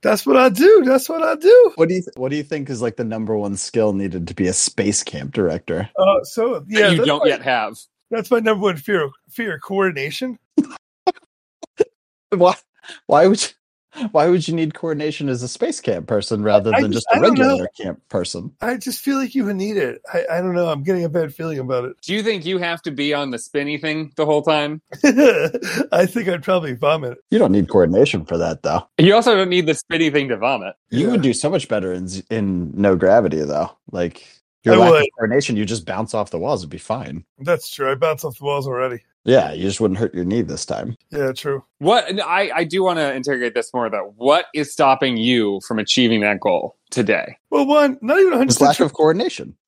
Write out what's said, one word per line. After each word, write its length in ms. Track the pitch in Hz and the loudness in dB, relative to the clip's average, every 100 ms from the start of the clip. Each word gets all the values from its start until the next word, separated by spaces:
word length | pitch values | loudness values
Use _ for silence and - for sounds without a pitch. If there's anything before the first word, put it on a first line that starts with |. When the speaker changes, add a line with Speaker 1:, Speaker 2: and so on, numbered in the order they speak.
Speaker 1:
That's 240 | 214 214 - | 2 0 4
what 100 | 262 | 4
I 120 | 254 | 4
do. 340 | 190 339 440 | 6 8 8
That's 240 | 254 262 262 | 6 2 0
what 140 | 330 | -4
I 140 | 320 320 | -2 2
do. 360 | 339 480 453 - | 8 8 8 6
Speaker 2:
What 120 | 165 | 0
do 60 | |
you 60 | 185 | 2
th-, 120 | 175 - | -6 -8
what 140 | 127 | -6
do 60 | 147 | -4
you 60 | |
think 260 | 143 156 135 | -6 -8 -6
is, 140 | 123 | -4
like, 140 | 117 - | -4 -4
the 80 | |
number 320 | 117 110 110 110 | -6 -6 -4 -4
one 200 | 101 98 | -4 -6
skill 360 | - 120 107 | -4 0 0
needed 340 | 98 98 90 85 | 0 -4 -6 -8
to 80 | |
be 140 | 90 90 | -2 -2
a 40 | |
space 520 | 92 - - 98 104 | 0 -2 -2 -2 -2
camp 280 | - 76 - | -4 -10 -8
director? 560 | 131 92 82 - 85 101 - | -2 -2 -2 -6 -6 -6 0
Speaker 1:
Uh, 280 | 190 190 | 2 2
so, 400 | - - 226 226 147 | -2 -4 -4 -4 -4
yeah, 140 | 214 208 | 2 2
Speaker 3:
That 20 | |
you 60 | 170 | 4
Speaker 1:
that's 100 | 262 | 2
Speaker 3:
don't 140 | 294 | 2
Speaker 1:
my, 80 | - | 0
Speaker 3:
yet 140 | 139 | 0
have. 340 | - 123 107 110 - _ _ | -2 -2 -2 -10 -20 _ _
Speaker 1:
that's 180 | 226 208 | -8 -2
my 80 | 233 | 0
number 240 | 220 208 | 0 0
one 120 | 202 165 | 0 -4
fear, 320 | 143 196 143 - _ | -4 -2 -2 -8 _
fear, 300 | - 226 156 | -10 -8 -8
coordination. 760 | - 196 190 147 139 143 254 240 _ - | -10 -4 -4 -4 -8 -8 -10 -10 _ -4
<laughs> 80 | - - _ _ - - _ _ _ _ - _ - _ _ _ _ | -4 -8 _ _ -6 -6 _ _ _ _ -20 _ -4 _ _ _ _
Speaker 2:
Why, 260 | 196 175 - _ _ - - _ | 2 2 2 _ _ -20 -20 _
why 220 | 143 180 | 4 6
would 120 | 220 | 4
you, 80 | - _ _ _ _ - 233 | -2 _ _ _ _ -10 -2
why 180 | 160 160 | 0 2
would 180 | 180 156 | 2 0
you 60 | |
need 220 | 165 160 | -2 -4
coordination 560 | - 165 151 151 147 143 | -4 -8 -4 -6 -4 -4
as 120 | 127 | -4
a 60 | 123 | -6
space 320 | - 294 - | -6 -4 -4
camp 260 | - 92 78 | -4 -4 -2
person 360 | 107 98 110 | -4 -2 -2
rather 320 | 104 104 104 | 2 2 2
Speaker 1:
I 80 | 110 | 0
Speaker 2:
than 100 | 123 | 0
Speaker 1:
just, 140 | 101 - | -2 0
Speaker 2:
just 80 | - | 2
a 20 | |
Speaker 1:
I 40 | 117 | 4
don't 100 | - | 4
know. 100 | - | 2
Speaker 2:
regular 200 | 277 90 _ | 2 -2 _
camp 260 | 101 82 _ | -10 -10 _
person? 440 | 101 87 - 95 _ | -6 -6 -8 -12 _
Speaker 1:
I 160 | 226 247 | -6 -6
just 240 | - 226 | -8 -8
feel 160 | - 269 | -4 -4
like 180 | 262 | -2
you 120 | 269 208 | -4 -4
would 100 | 196 | -4
need 220 | 196 208 | -4 -2
it. 240 | 135 - - | -4 -6 -6
I, 140 | 180 - | -4 -2
I 80 | 165 | -2
don't 120 | 185 | -2
know. 140 | 175 170 | -2 -2
I'm 140 | 151 | -2
getting 220 | 143 185 | -2 -2
a 40 | 170 | -2
bad 260 | 165 160 | -2 -4
feeling 240 | - 165 147 | -6 -8 -6
about 260 | 127 127 123 | -4 -4 -4
it. 100 | - | -10
Speaker 3:
Do 100 | - | -6
you 100 | 202 | -4
think 220 | 214 208 | -2 -4
you 140 | 160 185 | -4 -4
have 240 | 175 170 | -4 -6
to 80 | - | -8
be 240 | 135 143 | -6 -2
on 160 | 143 139 | -2 -4
the 80 | 117 | -8
spinny 400 | - 143 143 147 | -6 -6 -4 -6
thing 340 | 156 156 156 - | -6 -6 -8 -4
the 100 | 151 | 0
whole 160 | 151 | 2
time? 400 | 147 151 147 156 _ | 2 0 0 -6 _
Speaker 1:
<laughs> 100 | - | 0
I 1000 | 294 240 277 - 151 247 - - 277 170 185 | 2 6 4 4 0 -4 -6 -6 -2 2 0
think 220 | 240 190 | 0 -4
I'd 140 | 175 | -4
probably 320 | 143 185 156 | -2 -2 -2
vomit. 420 | 123 143 156 131 120 _ | -2 0 0 -2 -10 _
Speaker 2:
You 80 | 214 | 2
don't 140 | 202 | 4
need 180 | 101 90 | 2 2
coordination 560 | 101 85 92 143 98 80 | 4 4 4 2 2 -4
for 100 | 85 | -4
that, 260 | 82 80 | -4 -4
though. 240 | - 82 - - | -4 -4 -4 4
Speaker 3:
You 160 | 170 | 6
also 200 | 214 233 | 6 4
don't 140 | 208 190 | 2 2
need 160 | 180 | 0
the 100 | 160 | 0
spinny 360 | 143 - 165 160 | -2 -2 -2 0
thing 180 | 147 139 | 0 -2
to 80 | 110 | -2
vomit. 380 | 117 131 95 - _ | -2 -2 -6 -14 _
Speaker 2:
You 160 | 120 190 | -2 0
Speaker 1:
Yeah. 60 | |
Speaker 2:
would 100 | 240 | 2
do 100 | 135 | 0
so 160 | 113 147 | 0 -2
much 180 | 180 - | -2 -2
better 240 | 107 92 | -4 -4
in 140 | 90 92 | -6 -8
z-, 160 | 95 - | -12 -6
in 440 | 113 101 92 85 67 | -4 -2 -4 -4 0
no 180 | 101 92 | 2 4
gravity, 440 | 90 107 98 78 | 6 4 4 -2
though. 300 | 73 73 82 _ - | -4 -4 -6 _ -12
Like, 340 | 92 87 - - _ _ _ | -6 -6 -8 -20 _ _ _
your 100 | 113 | 2
Speaker 1:
I 40 | 110 | 6
Speaker 2:
lack 120 | 175 | 6
Speaker 1:
would. 120 | 160 | 6
Speaker 2:
of 60 | 143 - | 2 -2
coordination, 400 | 110 127 143 110 | -2 0 0 -4
you 80 | |
just 220 | 104 113 82 | -4 -6 -8
bounce 260 | 95 110 | -8 -6
off 180 | 110 101 | -6 -6
the 80 | 82 | -6
walls. 220 | 101 131 | -4 -6
It'd 100 | 82 | -8
be 60 | 80 | -16
fine. 480 | - 117 87 76 - _ | -10 -8 -8 -14 -16 _
Speaker 1:
That's 320 | 139 170 - | -4 -4 -4
true. 180 | - 135 | -6 -4
I 40 | |
bounce 320 | 135 160 151 156 | 0 -2 -2 -8
off 100 | 117 | -8
the 60 | |
walls 220 | 139 143 135 | -4 -4 -4
already. 380 | 123 127 117 _ _ | -4 -4 -6 _ _
Speaker 2:
Yeah, 260 | - 127 73 | 2 2 2
you 120 | 78 | -4
just 160 | 95 98 | -6 0
wouldn't 180 | 110 95 | -2 0
hurt 160 | 110 | -4
your 100 | - | -4
knee 180 | 90 110 | -4 -2
this 220 | 92 71 | -4 -6
time. 320 | - 53 - 117 _ | -8 -8 -8 -12 _
Speaker 1:
Yeah, 220 | 147 135 | -6 -6
true. 320 | 127 151 139 - _ | -6 -8 -8 -10 _
Speaker 3:
What? 300 | 151 233 160 | 2 2 0
And 120 | 190 | -6
I, 280 | 156 180 196 | -2 -2 -2
I 80 | 135 | -2
do 220 | 170 180 | -2 0
wanna 240 | 185 165 147 | 0 0 -2
interrogate 440 | 135 127 135 120 | -4 -4 -2 -2
this 200 | 120 113 | -2 -4
more, 160 | 127 113 | -4 -4
though. 240 | 101 98 104 | -4 -8 _
What 280 | 123 156 175 | 2 2 0
is 180 | 151 143 | -6 -6
stopping 440 | - 143 131 135 117 | 2 2 4 2 0
you 440 | 117 123 107 98 - | 2 2 0 -2 -6
from 140 | 113 | -6
achieving 400 | 104 - 120 110 | -2 2 4 4
that 180 | 104 101 | 2 0
goal 380 | 101 87 - _ _ | 0 -2 -2 _ _
today? 460 | - 104 98 - - _ | -2 0 0 -2 -14 _
Speaker 1:
Well, 160 | - 277 | 0 4
one, 320 | 294 294 262 | 4 4 0
not 180 | 220 330 | -2 4
even 120 | 381 | 4
a 40 | 285 | 4
hundred 140 | 262 | 0
Speaker 2:
It's 40 | 233 | 4
Speaker 1:
percent 100 | 285 | 4
Speaker 2:
lack 80 | 151 | 4
Speaker 1:
sure. 100 | 156 | 0
Speaker 2:
of 60 | |
coordination. 600 | - 156 170 339 - - - | 2 2 2 -2 -6 -16 -18